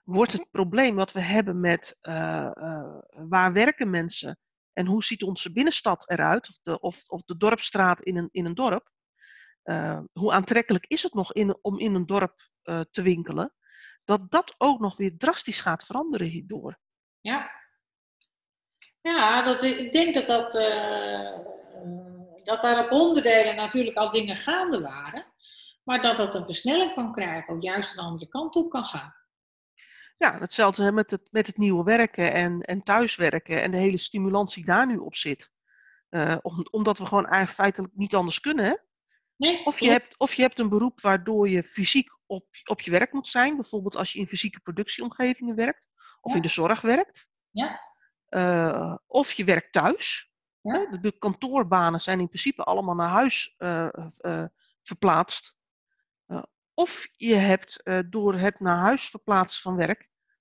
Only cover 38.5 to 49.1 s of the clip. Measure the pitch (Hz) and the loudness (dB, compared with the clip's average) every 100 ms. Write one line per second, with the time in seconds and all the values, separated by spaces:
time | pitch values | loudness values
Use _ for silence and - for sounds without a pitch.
38.5 | 311 202 370 _ _ _ _ _ - 294 | 0 0 -2 _ _ _ _ _ -2 0
39.5 | 349 - - 254 240 - - 165 - 254 | 0 -2 0 4 4 2 -4 -2 2 0
40.5 | - 220 208 247 - 208 190 180 214 202 | 2 0 2 0 0 2 2 2 2 2
41.5 | 185 170 - 185 277 - _ - 190 - | 2 -2 -2 0 2 0 _ -12 -10 -12
42.5 | - - 214 - 180 427 277 - 247 262 | -12 -6 -6 0 2 2 -2 -4 0 2
43.5 | 294 233 214 190 - 185 - 190 185 202 | 0 -4 -6 -6 -6 -6 -6 -8 -6 -8
44.5 | - - 170 208 - 240 - 254 247 240 | -8 -10 -8 -6 -6 -8 -2 -2 -2 -4
45.5 | 220 240 - _ _ - _ 233 170 160 | -2 -2 -4 _ _ -20 _ -4 -2 0
46.5 | 170 165 220 226 269 392 - _ _ _ | 0 0 0 2 2 2 -6 _ _ _
47.5 | 208 285 - - _ _ _ _ 185 180 | -6 -6 -6 -16 _ _ _ _ -2 2
48.5 | 170 165 127 170 - _ | 2 2 0 -4 -8 _